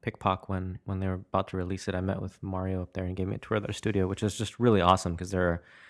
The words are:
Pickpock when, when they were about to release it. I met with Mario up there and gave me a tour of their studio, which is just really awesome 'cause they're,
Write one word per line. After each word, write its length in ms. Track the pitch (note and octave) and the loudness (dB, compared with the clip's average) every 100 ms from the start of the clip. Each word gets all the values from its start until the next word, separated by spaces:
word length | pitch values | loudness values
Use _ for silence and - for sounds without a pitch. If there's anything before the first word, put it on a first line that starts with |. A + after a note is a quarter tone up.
Pickpock 460 | - - G#2 F#2+ - | -8 -2 0 -2 -2
when, 320 | F#2+ F#2 F#2 - | -6 -4 -8 -6
when 140 | F#2+ | -4
they 80 | F#2+ | -2
were 80 | F#2 | -4
about 340 | - F#2+ F#2+ | -2 -2 0
to 80 | F#2+ | -2
release 300 | F2+ F#2+ - | -4 -4 -4
it. 80 | F#2 | -2
I 60 | |
met 200 | F#2 F#2+ | -2 -2
with 200 | G2+ - | -6 -8
Mario 400 | G2 F#2 F#2 F#2 | -6 -4 -2 -2
up 120 | F2+ | -4
there 100 | - | -6
and 120 | F2+ F#2 | -4 -4
gave 120 | F#2+ | -4
me 80 | G#2 | -6
a 40 | |
tour 180 | - A2 | -2 -2
of 60 | |
their 100 | G2+ | -2
studio, 340 | G2+ A2+ G2+ F#2 | -4 0 2 0
which 160 | G2 | 0
is 140 | G#2+ - | -2 -2
just 200 | G#2+ - | -6 2
really 200 | A#2+ G#2 | 6 8
awesome 360 | F2 F#2 G2 E2+ | 8 6 4 -4
'cause 140 | F2+ | -2
they're, 320 | F#2+ F2+ E2+ - - - | 2 2 2 -4 -20 -20